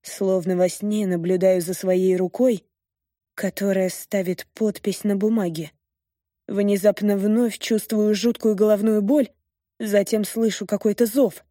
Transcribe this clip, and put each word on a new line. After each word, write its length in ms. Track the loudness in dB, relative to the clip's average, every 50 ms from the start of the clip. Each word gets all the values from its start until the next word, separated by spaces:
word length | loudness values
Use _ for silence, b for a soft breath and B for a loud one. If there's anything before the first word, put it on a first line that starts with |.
Словно 540 | _ -18 -8 -4 -2 0 0 0 0 -2 0
во 140 | 0 0 0
сне 380 | 0 -4 -4 -4 -2 -2 0
наблюдаю 540 | -2 -2 -2 0 0 0 2 4 4 2 2
за 120 | 0 -4 -6
своей 420 | -4 -2 0 0 2 2 2 2
рукой, 500 | 0 0 -4 0 0 2 2 2 0 _ _ _ _ _ _ _ _ _ _ _ _ _ _ _
которая 540 | -6 -6 -6 -4 -2 -2 0 0 0 0 -2
ставит 580 | -4 -8 -12 _ -4 -4 -2 -2 -6 -6 -10 _ _
подпись 500 | -4 -4 -4 -4 -4 -6 -6 -6 -2 -2
на 120 | -2 -2
бумаге. 560 | 0 0 0 0 0 -2 -2 -4 -6 -10 -12 _ _ _ _ _ _ _ _ _ _ _ _ _ _ _
Внезапно 680 | -6 -4 -2 0 0 0 2 2 2 2 2 0 0 0
вновь 400 | 2 2 2 2 2 2 0 -2
чувствую 580 | -6 -4 -2 -2 -2 0 -2 0 2 2 2 2
жуткую 400 | 2 2 0 0 2 0 0 2
головную 460 | 4 4 4 4 4 4 2 2 2
боль, 280 | 2 4 4 2 2 0 _ _ _ _ _ _ _ _ _ _
затем 440 | -6 0 2 2 2 2 -2 -2 -2
слышу 420 | -4 -2 0 0 0 -2 -4 -6
какой-то 400 | -4 -6 -2 0 -2 2 2 0
зов. 380 | 0 2 2 2 2 0 -8 _ _